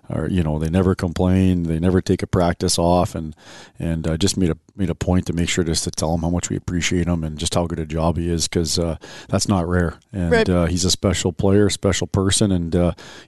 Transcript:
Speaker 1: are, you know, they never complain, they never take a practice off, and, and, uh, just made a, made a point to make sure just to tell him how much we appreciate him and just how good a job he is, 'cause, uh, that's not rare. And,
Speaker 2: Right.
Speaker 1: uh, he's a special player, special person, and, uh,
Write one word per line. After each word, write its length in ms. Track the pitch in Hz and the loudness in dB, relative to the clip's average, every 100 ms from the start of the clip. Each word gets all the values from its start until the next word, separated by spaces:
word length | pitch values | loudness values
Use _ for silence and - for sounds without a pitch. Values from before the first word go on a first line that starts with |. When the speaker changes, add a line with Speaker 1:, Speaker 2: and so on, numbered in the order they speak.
| - | -8
Speaker 1:
are, 180 | 78 80 | -4 -2
you 160 | 92 | 0
know, 160 | 78 76 | 0 -2
they 100 | 80 | 0
never 240 | 90 92 | 2 2
complain, 680 | 92 90 80 90 92 95 90 | 2 -2 0 2 4 4 2
they 160 | 82 80 | 0 0
never 220 | 90 92 | 2 2
take 200 | - 92 | 2 -2
a 60 | - | 0
practice 500 | 95 85 90 90 - | 2 2 0 -2 2
off, 380 | 85 87 87 - | 4 4 2 -4
and, 180 | 78 - - - - - | -10 -12 -20 -20 -20 -8
and, 260 | 85 82 80 | -4 -4 -2
uh, 100 | 80 | -2
just 180 | 95 - | 0 0
made 120 | 90 | 0
a, 80 | 76 _ - | -2 _ -6
made 140 | 90 | -4
a 60 | 82 | -2
point 300 | - 90 87 | 0 0 0
to 60 | |
make 140 | 82 85 | -2 -2
sure 160 | - | -2
just 220 | 82 80 - | 0 -2 -4
to 60 | |
tell 220 | - 78 | -4 -2
him 80 | 82 | -2
how 80 | 82 | -2
much 200 | 87 - | -2 -2
we 80 | 95 | -6
appreciate 500 | - 87 80 90 85 | -4 -4 -2 0 0
him 160 | 85 | -2
and 140 | 78 76 | -4 -6
just 180 | 85 87 | -4 -2
how 100 | 85 | -2
good 140 | 82 | -4
a 60 | 78 | -6
job 320 | 80 80 82 | -2 0 0
he 120 | 85 | -2
is, 180 | 85 - | -2 -2
'cause, 300 | 90 80 90 | -2 -2 -2
uh, 200 | 82 78 - - - | -2 -4 -10 -18 -4
that's 180 | 98 - | -2 0
not 200 | 98 87 | 0 2
rare. 280 | 90 85 - _ | 0 0 -4 _
And, 200 | 101 87 | -6 0
Speaker 2:
Right. 180 | - - | 2 2
Speaker 1:
uh, 160 | 87 85 | 2 2
he's 180 | 85 90 | 0 0
a 60 | |
special 400 | - 101 90 95 | 0 0 0 -2
player, 380 | 82 98 101 101 | 0 2 4 4
special 380 | - 101 87 85 | 2 0 0 -2
person, 440 | - 95 - 110 | 0 0 2 2
and, 240 | 90 85 87 | 2 0 2
uh, 160 | 87 85 - - | 2 0 -10 -20